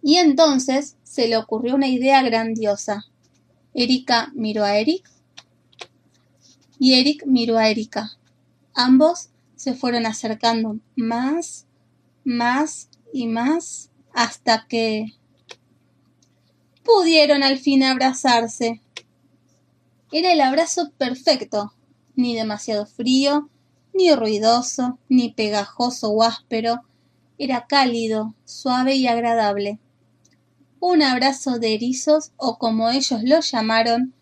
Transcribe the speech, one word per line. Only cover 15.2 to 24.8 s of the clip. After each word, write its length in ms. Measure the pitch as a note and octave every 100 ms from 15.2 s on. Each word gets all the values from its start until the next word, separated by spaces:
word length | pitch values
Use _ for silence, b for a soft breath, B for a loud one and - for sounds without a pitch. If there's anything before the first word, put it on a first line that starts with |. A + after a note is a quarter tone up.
| _ _ _ - _ _ _ _ _ _ _ _ _ _ _ _
pudieron 600 | - A4 E4 D#4+ D4 C#4+
al 140 | C4+ C4+
fin 260 | D4 C4+
abrazarse. 1000 | C4 C4 C4 C4 B3+ A#3 A3+ - A#3 A3+ _ - _ _ _ _ _ _ _ _ _ _ _
Era 220 | D4+ F4+
el 80 | E4
abrazo 500 | C4+ C#4+ E4 - D4 _
perfecto, 760 | B3+ B3+ - C4+ - G#3+ G#3 _ _ _ _ -
ni 200 | B3 A3+
demasiado 500 | A3 G#3 - G#3 G#3
frío, 640 | - A#3+ C4 C#4 D4 D4 _ _ _ _
ni 200 | G4 F4+
ruidoso, 840 | C#4 A3 G#3 A3 A#3+ B3+ -